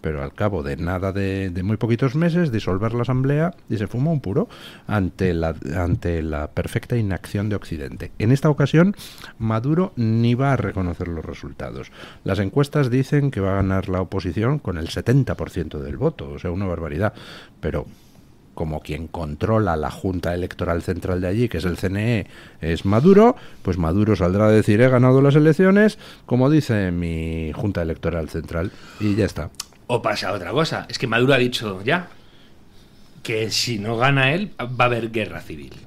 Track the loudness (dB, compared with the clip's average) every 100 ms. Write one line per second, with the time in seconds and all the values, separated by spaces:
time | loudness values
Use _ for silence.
0 | -6 -6 -8 -4 -2 -2 -4 -6 -4 -4
1 | -4 -2 -4 -4 -4 -4 -4 -2 0 0
2 | 0 2 0 2 0 0 -2 -2 0 -2
3 | 0 0 2 2 0 -4 -8 -4 -2 -2
4 | 0 0 -2 -2 -4 -8 -20 -18 -4 0
5 | 0 0 0 2 -2 -4 -6 -4 0 0
6 | 0 -2 -2 -4 -6 -6 -4 -4 -4 -2
7 | -2 -4 -4 -4 -2 -4 -6 -10 -10 -10
8 | -14 -2 2 4 2 2 4 6 4 2
9 | -12 -18 -20 -6 -2 0 0 0 0 0
10 | 0 2 2 2 2 2 0 -2 -4 -4
11 | -6 -6 -8 -12 -14 -12 -12 -10 -14 -18
12 | -20 -10 -4 0 0 2 2 2 2 2
13 | 2 2 0 0 0 2 2 0 0 -2
14 | -2 -4 -4 -2 0 -2 -4 -6 -6 -4
15 | 2 2 2 -2 -6 -6 -6 -6 -8 -2
16 | -4 -4 -12 -8 -6 -4 -4 -4 -6 -2
17 | -4 -4 -20 -20 -20 -8 -4 -4 -8 -16
18 | -20 -20 -20 _ _ -8 -6 -6 -8 -10
19 | -8 -8 -8 -4 0 2 2 0 -4 -6
20 | -6 -4 -4 -4 -6 -6 -2 -2 -2 -6
21 | -2 -2 -2 0 -2 -2 -4 -2 -2 -2
22 | 0 0 -4 -12 -20 -8 -4 -2 2 4
23 | 8 8 8 4 -10 -8 -4 0 2 2
24 | 2 4 2 4 6 6 6 4 6 6
25 | 6 6 6 6 6 6 6 6 4 2
26 | -18 -20 -2 2 4 4 2 0 0 0
27 | -2 -2 -4 -4 -6 -4 -4 -2 -4 -2
28 | -2 -4 -4 -8 -6 -4 -4 -8 -20 -4
29 | -2 0 0 -2 -12 -12 -16 _ _ -2
30 | -2 -4 -4 -6 -4 -2 -2 -4 -8 -6
31 | -2 2 4 4 2 -2 -6 -6 -2 -2
32 | -4 -18 -20 -20 -20 -20 -20 -20 -20 -20
33 | -20 -16 -6 -4 -2 -2 -2 -4 -2 2
34 | 4 4 2 0 -4 -8 -10 0 2 2
35 | -2 -4 -4 -8 -12 -14 -14 -18